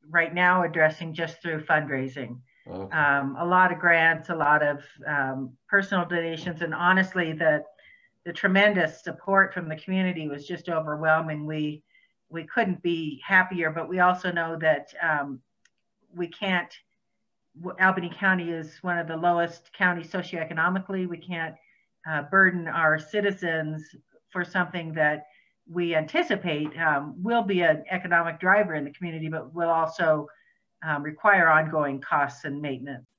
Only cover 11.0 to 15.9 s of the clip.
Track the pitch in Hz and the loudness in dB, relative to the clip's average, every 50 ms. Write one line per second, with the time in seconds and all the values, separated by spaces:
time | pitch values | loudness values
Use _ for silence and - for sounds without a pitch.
11 | 160 160 156 160 165 156 156 151 151 151 156 156 151 151 151 151 _ _ _ _ | 2 4 4 4 2 -2 -6 -6 -6 -6 -4 -4 -4 -4 -6 -8 _ _ _ _
12 | _ _ _ _ _ _ 156 165 160 156 - 240 233 190 180 - - 175 170 165 | _ _ _ _ _ _ -12 -12 -12 -4 -2 -2 0 0 -2 -2 -2 -2 -2 -2
13 | 160 151 151 - - - 196 185 185 - 190 175 170 156 156 170 170 - 180 185 | -4 -6 -8 -10 -4 2 4 4 4 2 -2 -2 -2 -2 -2 -4 -6 -6 0 4
14 | 180 180 180 180 - 185 170 170 165 165 165 156 156 160 151 143 143 - - - | 4 4 4 2 -4 -4 -4 -2 -4 -4 -4 0 2 2 2 2 -2 -12 -10 -4
15 | 170 165 156 147 143 143 135 127 _ _ _ _ _ _ _ _ _ _ | -2 -2 0 0 -2 -6 -8 -14 _ _ _ _ _ _ _ _ _ _